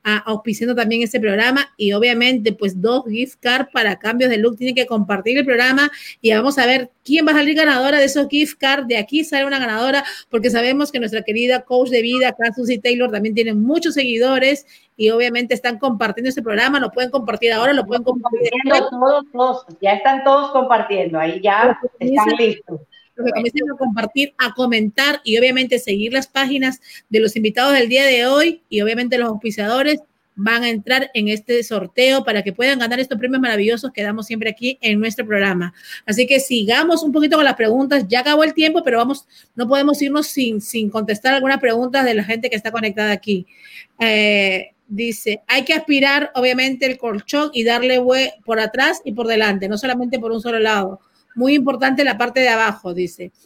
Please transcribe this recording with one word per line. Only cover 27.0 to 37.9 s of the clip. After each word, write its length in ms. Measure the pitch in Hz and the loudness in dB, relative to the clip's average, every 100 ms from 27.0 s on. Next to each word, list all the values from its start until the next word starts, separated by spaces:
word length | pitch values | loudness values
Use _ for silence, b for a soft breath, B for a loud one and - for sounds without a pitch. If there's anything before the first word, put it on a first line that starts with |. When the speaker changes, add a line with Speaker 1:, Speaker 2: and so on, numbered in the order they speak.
| B | B
Speaker 1:
de 120 | 214 | 0
los 160 | 214 226 | 2 0
invitados 380 | 214 214 269 | -2 0 2
del 140 | 277 233 | 2 4
día 160 | 254 277 | 2 4
de 200 | 247 247 | 2 2
hoy, 360 | 285 330 330 - | 2 2 -2 -6
y 120 | 208 | -2
obviamente 380 | 214 226 247 254 | -2 -2 -2 -2
los 100 | 233 | -2
auspiciadores 720 | 214 226 208 208 247 285 294 - _ _ | -4 -6 -4 -2 0 0 -2 -6 _ _
van 300 | - 208 233 | -4 0 0
a 40 | 240 | 0
entrar 420 | 226 240 262 262 | -4 -2 -2 -2
en 140 | 226 208 | -2 -2
este 340 | 214 - 240 | -2 -2 -2
sorteo 640 | 233 214 180 - 262 269 | -2 -6 -4 2 2 2
para 180 | 240 208 | 0 -2
que 100 | 196 | -2
puedan 260 | 185 254 277 | -2 0 0
ganar 180 | 233 247 | -2 -2
estos 200 | 262 214 | -4 -4
premios 220 | 247 262 | -2 0
maravillosos 520 | 254 214 208 233 254 | 2 2 2 0 -4
que 100 | 220 | -6
damos 220 | 202 220 208 | -6 -6 -8
siempre 240 | 220 220 | -6 -6
aquí 280 | 214 247 262 | -4 -6 -2
en 180 | 233 208 | 0 0
nuestro 240 | 220 214 214 | 0 -4 -2
programa. 480 | 202 196 180 175 B B B - | 0 0 0 -4 B B B -4
Así 200 | 214 247 | 0 2
que 120 | 269 | 2
sigamos 640 | 269 240 202 247 330 320 | 2 -2 2 2 2 0
un 80 | 311 | 0
poquito 240 | 294 302 311 | 2 2 4
con 80 | |
las 100 | 285 | 2
preguntas, 500 | - 220 247 269 | 2 2 2 2